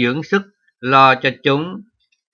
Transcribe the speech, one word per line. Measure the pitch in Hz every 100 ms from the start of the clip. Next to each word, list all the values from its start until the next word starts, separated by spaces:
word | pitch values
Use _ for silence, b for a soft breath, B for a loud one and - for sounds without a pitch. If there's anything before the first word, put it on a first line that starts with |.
dưỡng | 120 143
sức, | 156 196 196 _ _ _
lo | 127 135 135 131
cho | 135 123
chúng." | 143 143 170 196 - _ _ _ _